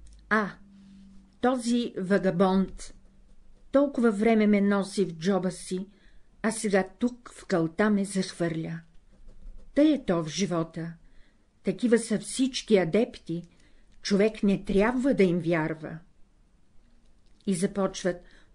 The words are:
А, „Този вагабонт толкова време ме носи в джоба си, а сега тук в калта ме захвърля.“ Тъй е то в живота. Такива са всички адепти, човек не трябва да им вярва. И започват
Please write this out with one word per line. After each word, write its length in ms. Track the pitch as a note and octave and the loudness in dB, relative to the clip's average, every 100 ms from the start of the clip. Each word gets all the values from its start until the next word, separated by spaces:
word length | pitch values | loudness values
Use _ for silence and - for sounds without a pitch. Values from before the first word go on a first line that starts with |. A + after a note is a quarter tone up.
| - - - | -20 -18 -4
А, 200 | G#3+ G3 - - - - - - - - _ | -2 -2 -8 -20 -20 -20 -20 -20 -20 -20 _
„Този 520 | B3 C4 A#3 A#3+ A#3 - | -2 0 0 0 -2 -4
вагабонт 960 | F#3 G3 F#3 E3+ F#3+ F#3+ F#3 - - - - - - - - - - | 0 2 2 2 4 4 0 -4 -16 -18 -20 -20 -20 -20 -20 -20 0
толкова 400 | C4+ C#4+ C#4 A#3 | 2 2 2 2
време 360 | G3 A3 A3 G#3 | 2 4 4 4
ме 140 | G3+ | 4
носи 440 | G3+ G3+ F#3+ - F3 | 4 2 0 -2 -2
в 120 | E3 | -2
джоба 340 | E3+ F#3+ F#3 | -2 0 -2
си, 360 | F3 - F#3 G3 - - - - _ | -6 -8 -8 -8 -16 -20 -20 -20 _
а 100 | A3 | -6
сега 360 | A3 A3 F#3+ F#3 - | -4 0 0 0 -4
тук 320 | A#3+ - - | -4 -4 -18
в 120 | - - | -20 -2
калта 440 | F3+ E3 E3 G#3 | 0 0 0 2
ме 160 | G3+ G3 | 2 0
захвърля.“ 720 | F#3+ F#3 - E3+ D#3+ E3 E3 - - - - - - - - - | -4 -4 -4 -4 -4 -8 -10 -14 -20 -20 -20 -20 -18 -16 -16 -4
Тъй 200 | - D4+ | 2 4
е 120 | C#4+ - | 4 0
то 180 | E3+ | -2
в 40 | D#3 | -2
живота. 640 | D3 F#3+ E3+ E3+ E3+ E3+ E3 - - - _ _ _ | -4 -2 -2 -4 -6 -10 -12 -20 -20 -20 _ _ _
Такива 340 | - - A#3+ A3+ | -6 -2 2 2
са 220 | - G3+ | 2 -4
всички 580 | - - C4 - - G3+ | -4 -2 -2 -2 2 2
адепти, 720 | E3+ G3+ B3 - - E3+ - _ - - - - | 4 0 0 -4 -10 -10 -12 _ -20 -20 -20 -12
човек 420 | - G3+ G#3+ G#3+ | -2 2 2 2
не 200 | G3+ G3 | 0 0
трябва 500 | - G3+ G#3+ B3+ C4+ | 0 2 2 2 2
да 100 | G#3 | 4
им 160 | F#3+ E3+ | 4 2
вярва. 580 | D#3+ E3+ D#3 D#3+ D3+ D#3+ - - - _ _ _ _ - - _ _ _ _ - - | 0 0 -2 -6 -12 -14 -18 -20 -20 _ _ _ _ -20 -20 _ _ _ _ -8 -4
И 60 | |
започват 680 | F3+ G3 G3+ F#3+ - F#3 F3 - - - | -2 -2 -2 -4 -2 -4 -6 -10 -20 -12